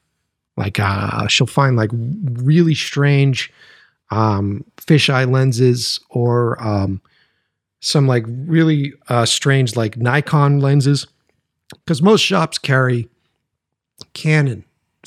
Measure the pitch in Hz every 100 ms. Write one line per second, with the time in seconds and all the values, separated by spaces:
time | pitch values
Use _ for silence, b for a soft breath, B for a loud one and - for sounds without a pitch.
0 | _ _ _ _ _ - 101 98 98 101
1 | 98 113 107 - 120 - 135 123 110 117
2 | 117 190 160 120 127 160 165 151 - -
3 | 143 139 139 127 - b b b b b
4 | - 101 110 101 101 101 - - - 151
5 | - 131 127 131 131 117 127 123 113 -
6 | - 123 120 120 120 117 113 101 98 95
7 | - _ _ _ _ _ _ _ - 156
8 | 135 123 113 123 135 160 160 151 139 139
9 | - 120 113 - 143 135 127 113 110 117
10 | 120 139 143 156 143 143 139 143 135 143
11 | - _ _ _ _ _ - - - 151
12 | 185 220 - - 160 - - 131 127 120
13 | 113 _ _ _ _ _ _ _ _ -
14 | - - 156 151 143 101 - _ _ _